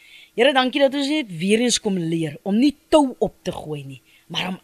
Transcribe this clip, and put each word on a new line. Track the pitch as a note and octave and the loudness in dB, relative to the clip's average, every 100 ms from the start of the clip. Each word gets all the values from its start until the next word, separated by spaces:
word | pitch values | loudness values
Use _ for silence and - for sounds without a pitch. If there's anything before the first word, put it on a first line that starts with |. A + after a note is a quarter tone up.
| - - - - | -20 -20 -8 0
Here, | C4 | 2
dankie | C4 B3+ D4 | 4 2 2
dat | C4+ | 2
ons | C#4+ C#4 | 2 -2
net | D#4 A3+ D#3+ | -2 -4 -4
weer | F#3+ G#3+ | 0 2
eens | B3 G#3 | 2 0
kom | G#3+ F#3+ | -2 -2
leer | D#3+ E3 D#3 D3 | -2 -2 -4 -6
om | G3 G#3 | -2 2
nie | C#4+ - _ | 2 0 _
tou | D#4 C4+ - | 4 4 0
op | G3+ - | -4 -4
te | - | -10
gooi | - D3+ D3 | -10 -8 -10
nie, | C3+ C3 _ _ - | -12 -18 _ _ -12
maar | D#3+ F3 | -8 -6
om | F#3 | -8